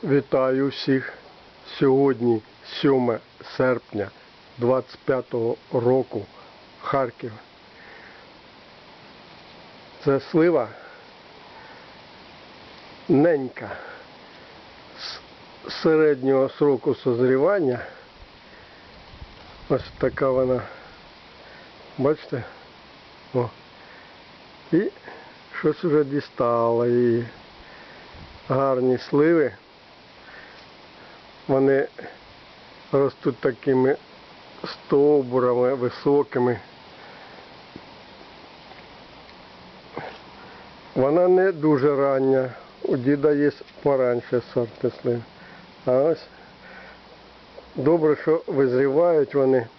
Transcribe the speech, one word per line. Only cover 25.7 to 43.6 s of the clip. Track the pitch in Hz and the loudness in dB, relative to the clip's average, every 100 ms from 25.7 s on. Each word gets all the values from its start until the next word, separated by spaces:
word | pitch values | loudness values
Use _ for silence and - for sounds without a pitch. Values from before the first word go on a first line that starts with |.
| 151 | -2
вже | 175 151 | 0 0
дістало | 139 143 - - 120 117 117 117 120 | 0 -4 -8 -4 0 0 0 0 0
її. | 120 123 117 120 - - - - - - - - - - - - | 2 2 0 -4 -14 -20 -20 -20 -20 -20 -20 -20 -20 -20 -20 -4
Гарні | 131 135 131 127 123 | -2 0 0 0 -2
сливи. | - 143 156 170 131 101 - - - - - - - - - - - - - - - - - - - | 0 2 4 4 0 -4 -20 -20 -20 -20 -20 -20 -20 -20 -20 -20 -20 -20 -20 -20 -20 -20 -20 -20 -2
Вони | 135 135 135 - - - - - - - - - - - | 2 2 2 -2 -10 -18 -18 -20 -20 -20 -20 -20 -20 -4
ростуть | 139 139 - 156 123 | 0 0 -2 -6 -2
такими | 143 117 - 131 127 147 - - - - - - - | -4 -2 0 2 2 0 -6 -20 -20 -20 -20 -16 -16
стовбурами | - - 143 143 147 127 127 123 123 123 | -16 -2 2 4 2 2 0 2 2 0
високими. | 135 120 - - 143 139 131 123 117 - - - - - - - - - - - - - - - - - - - - - - - - - - - - - - - - - - - - - - - - - - - - | 0 -4 -4 0 2 0 0 0 -2 -8 -20 -20 -20 -20 -20 -20 -20 -20 -20 -20 -20 -20 -20 -20 -20 -20 -20 -20 -20 -20 -20 -20 -20 -20 -20 -20 -20 -20 -20 -20 -20 -18 -16 -16 -18 -20 -20 -20 -20 -20 -20 -10 0
Вона | 135 160 180 | 2 4 4
не | 185 190 | 4 2
дуже | 165 151 147 143 139 | 2 2 2 2 2
рання. | 139 135 135 135 131 - - - | 0 2 2 2 0 -8 -20 -10
У | - 147 | -4 -2
діда | 123 143 151 | 0 2 2
є | 147 143 - | 2 0 -2